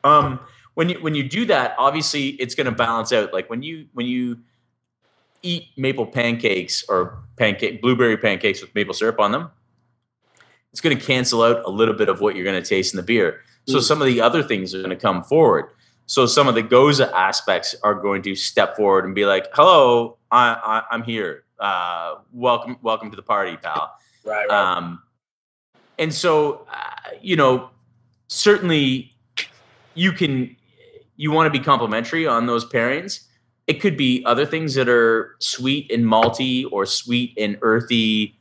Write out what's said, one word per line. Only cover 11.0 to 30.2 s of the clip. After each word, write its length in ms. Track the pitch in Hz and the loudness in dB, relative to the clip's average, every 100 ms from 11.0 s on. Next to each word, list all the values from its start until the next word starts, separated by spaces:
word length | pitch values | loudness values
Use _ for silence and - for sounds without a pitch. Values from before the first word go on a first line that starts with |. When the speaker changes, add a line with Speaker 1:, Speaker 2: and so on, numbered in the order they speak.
| - 127 123 117 | 0 0 0 4
Speaker 1:
out 200 | 117 117 | 4 2
a 60 | 85 | -2
little 240 | 98 110 | 0 0
bit 140 | 104 101 | 2 0
of 120 | 95 | 2
what 140 | 104 | -2
you're 100 | 92 | -2
gonna 180 | 90 92 | -4 -4
taste 300 | 87 95 92 | 0 -2 0
in 20 | 95 | -6
the 60 | |
beer. 400 | 92 117 85 - _ _ - | -2 0 0 -2 _ _ -2
So 120 | 139 | 0
Speaker 2:
Mm. 40 | |
Speaker 1:
some 180 | - 151 | 2 2
of 40 | 135 | 2
the 140 | 120 | 4
other 220 | 113 165 | 4 2
things 320 | - 107 92 | -2 -4 -4
are 80 | 95 | -8
gonna 140 | 92 90 | -8 -2
come 260 | 107 92 | -2 -2
forward. 440 | - 151 139 82 - _ _ _ - | 0 4 6 4 -2 _ _ _ -4
So 200 | - 120 | 2 4
some 220 | 147 139 | 4 4
of 80 | 117 | 2
the 60 | |
goza 520 | 113 127 147 139 123 92 | 4 6 6 4 2 2
aspects 600 | 95 - - 90 - - | 0 -2 -2 -2 -2 -2
are 100 | 104 | -2
going 280 | 101 101 98 | 0 -2 -4
to 120 | 98 | -6
step 400 | 95 - - 98 - | -8 -2 0 0 2
forward 280 | 101 95 | 2 2
and 100 | 92 | 2
be 120 | 98 101 | 0 2
like, 200 | 95 - | 0 0
"Hello, 640 | - 170 170 127 120 117 - _ | 4 8 8 6 4 0 -10 _
I, 220 | 120 120 113 110 110 - | 2 2 0 -2 -4 -2
I, 40 | |
I'm 100 | 117 | -8
here. 400 | 117 113 90 69 _ _ | -6 -6 -6 -8 _ _
Uh, 560 | 101 92 90 85 85 - _ | -4 -2 -4 -6 -8 -12 _
welcome, 460 | 123 123 117 117 123 | -4 0 0 -4 -8
welcome 280 | 113 110 107 | -4 -4 -6
to 60 | 98 | -16
the 60 | |
party, 340 | 92 104 95 82 | -4 -2 -2 -8
pal." 380 | 87 76 76 - _ _ | -8 -6 -8 -12 _ _
Speaker 2:
Right, 240 | 107 104 101 | -8 -6 0
right. 280 | 104 95 87 | 2 2 -2
Speaker 1:
Um, 260 | 87 85 _ _ _ _ _ _ _ _ _ - | -6 -14 _ _ _ _ _ _ _ _ _ -6
and 120 | 160 | -6
so, 540 | 147 175 156 147 - - | -2 2 2 2 -4 -12
uh, 380 | - - - - - | -14 -12 -14 -18 -14
you 140 | 120 160 | -2 2
know, 340 | 135 127 - _ _ _ _ _ _ | 4 2 -4 _ _ _ _ _ _
certainly 880 | - 208 202 180 156 135 131 - _ _ - - _ _ _ _ | 0 2 2 2 0 0 -2 -8 _ _ -12 -12 _ _ _ _
you 180 | 165 185 | -2 -2
can, 440 | 180 | 0